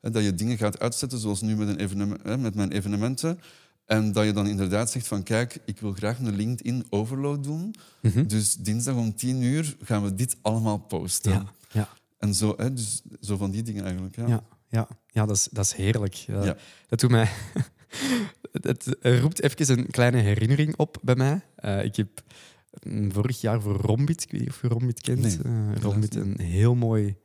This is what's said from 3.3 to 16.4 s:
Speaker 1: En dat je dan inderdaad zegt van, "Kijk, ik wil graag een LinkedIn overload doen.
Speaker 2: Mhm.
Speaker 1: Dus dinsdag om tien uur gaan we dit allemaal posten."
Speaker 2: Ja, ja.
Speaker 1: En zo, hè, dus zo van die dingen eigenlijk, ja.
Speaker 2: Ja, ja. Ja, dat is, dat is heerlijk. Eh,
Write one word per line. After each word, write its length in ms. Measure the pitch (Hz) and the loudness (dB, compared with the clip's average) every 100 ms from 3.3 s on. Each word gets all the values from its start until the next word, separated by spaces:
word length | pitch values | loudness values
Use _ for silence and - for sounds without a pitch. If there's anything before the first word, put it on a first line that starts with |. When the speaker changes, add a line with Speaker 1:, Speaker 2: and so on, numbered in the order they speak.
| 175 - - _ _ _ | -4 -10 -20 _ _ _
Speaker 1:
En 260 | 110 110 | 2 2
dat 140 | 104 107 | 2 2
je 60 | |
dan 140 | 104 104 | 2 0
inderdaad 440 | 101 95 101 120 | 0 0 0 0
zegt 160 | 131 113 | -4 -4
van, 160 | 104 | -6
"Kijk, 360 | 92 110 123 - - | 0 0 0 -6 -10
ik 140 | 104 | -8
wil 140 | 110 | -6
graag 260 | 95 104 120 | -4 -4 -2
een 160 | 123 101 | -2 -2
LinkedIn 500 | 107 123 117 127 - | -2 -4 -4 -4 -2
overload 540 | 101 110 135 143 143 | -2 -2 -4 -4 -4
doen. 320 | 139 156 190 214 - _ | -4 -6 -6 -10 -18 _
Speaker 2:
Mhm. 240 | 117 98 104 | 2 2 2
Speaker 1:
Dus 280 | 107 104 - | 2 0 -2
dinsdag 400 | 107 110 123 127 | -2 -2 0 0
om 200 | 113 104 | 0 -2
tien 260 | 127 131 | -2 0
uur 340 | 123 147 156 143 | 2 0 -2 -8
gaan 220 | - 107 | -2 0
we 120 | 101 95 | 0 0
dit 200 | 123 - | -2 -2
allemaal 360 | 107 113 110 104 | -2 0 0 -2
posten." 540 | - 85 90 - 104 | -4 -6 -2 -2 2
Speaker 2:
Ja, 140 | 95 98 - - | 2 0 -14 -4
ja. 180 | 107 104 - _ _ | -2 -2 -8 _ _
Speaker 1:
En 160 | 104 | -2
zo, 200 | 92 107 - | 2 0 0
hè, 160 | 117 | -2
dus 280 | 131 110 - - - | -2 -4 -6 -8 -16
zo 160 | 98 101 | -4 -2
van 140 | 101 | -2
die 100 | 98 | -2
dingen 200 | 117 101 | -4 -6
eigenlijk, 320 | 95 92 92 95 | -4 -6 -6 -4
ja. 120 | 117 | 0
Speaker 2:
Ja, 160 | 113 - _ _ | 0 -2 _ _
ja. 180 | 117 110 117 _ | -2 -2 -8 _
Ja, 180 | - 107 | -2 0
dat 100 | 101 | 0
is, 120 | - | -2
dat 140 | 110 95 | -2 -2
is 80 | |
heerlijk. 500 | - 95 110 101 - - | 0 0 2 -2 -6 -8
Eh, 160 | 101 | -2